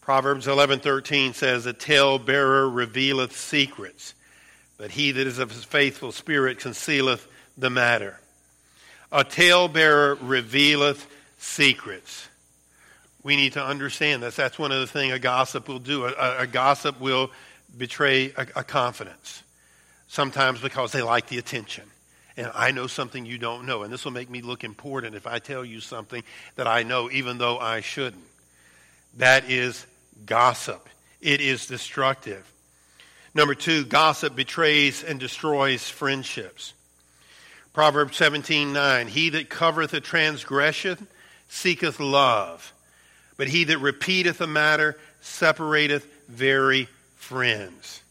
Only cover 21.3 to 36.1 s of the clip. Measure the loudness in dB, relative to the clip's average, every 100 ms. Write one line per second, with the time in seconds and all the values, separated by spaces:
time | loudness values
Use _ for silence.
21.3 | -10 -8 -10 -10 -16 -18 _ _ _ _
22.3 | -12 -10 -2 -2 -2 -6 -6 -8 -8 -12
23.3 | -8 -8 -8 -6 -6 -6 -10 -10 -10 -12
24.3 | -14 -12 -12 -12 -14 -10 -10 -10 -12 -10
25.3 | -10 -8 -12 -12 -16 -14 -14 -12 -14 -14
26.3 | -20 -20 -6 0 0 0 -2 -2 -4 -6
27.3 | -4 -2 -2 -4 -4 -6 -8 -8 -10 -20
28.3 | _ _ _ _ _ _ _ _ 2 6
29.3 | 6 4 0 0 -4 -16 _ _ _ -2
30.3 | 4 6 4 -6 -12 -16 _ _ _ 0
31.3 | 0 0 -2 -6 -10 -10 0 0 0 -8
32.3 | -14 -16 _ _ _ _ _ -20 _ -6
33.3 | 2 2 2 0 0 2 4 4 4 -4
34.3 | -4 -6 0 4 4 4 0 -8 -8 -8
35.3 | -6 -2 2 2 0 -6 -6 -4